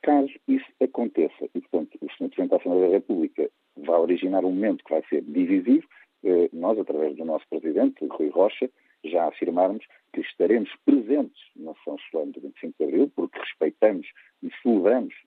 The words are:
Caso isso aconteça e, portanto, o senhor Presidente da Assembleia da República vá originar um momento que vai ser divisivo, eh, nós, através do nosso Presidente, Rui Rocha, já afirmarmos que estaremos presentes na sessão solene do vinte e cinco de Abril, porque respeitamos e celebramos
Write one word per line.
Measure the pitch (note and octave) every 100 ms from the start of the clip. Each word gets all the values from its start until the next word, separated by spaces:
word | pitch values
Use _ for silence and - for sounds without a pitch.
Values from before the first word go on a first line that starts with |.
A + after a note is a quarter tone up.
Caso | - C#3+ C#3 - -
isso | C3+ - _
aconteça | C3 - A#2+ - D#2 - - -
e, |
portanto, | - - - -
o | - -
senhor | -
Presidente | - -
da | -
Assembleia | F2+ F2+ F#2
da |
República | F#2+ - F#2+ D#2 - D2 _ _ -
vá | D2 E2+
originar | E2 - F#2 F#2+
um | F#2
momento | F#2 G#2 F#2
que | -
vai | D#2 -
ser | D#2
divisivo, | C#2 D2+ F2+ F#2+ G#2+ D4 - - _ _ G2
eh, | F2 E2+
nós, | E2 F2+ A2
através | F2+ D2+ D#2 D2
do |
nosso | D#2+ D2+ -
Presidente, | D#2+ D#2+ D#2 F2+ - D2
Rui | - D2+
Rocha, | E2 G2+ - B2+ _ _ _
já | D#2+ E2+ D#2+
afirmarmos | - F2 E2+ F#2 - - _ _
que | -
estaremos | - - - - G#2+ -
presentes | - C#3+ A2 D3 C3+ _ - -
na | D#3+ D#3
sessão | - - -
solene | E2 D#2
do | -
vinte | - -
e |
cinco | - -
de |
Abril, | D2+ D#2 C#3+ -
porque | - -
respeitamos | - - D#2 - A2 F#2+ - - - _
e | - -
celebramos | B2+ A2 F2+ B2 - -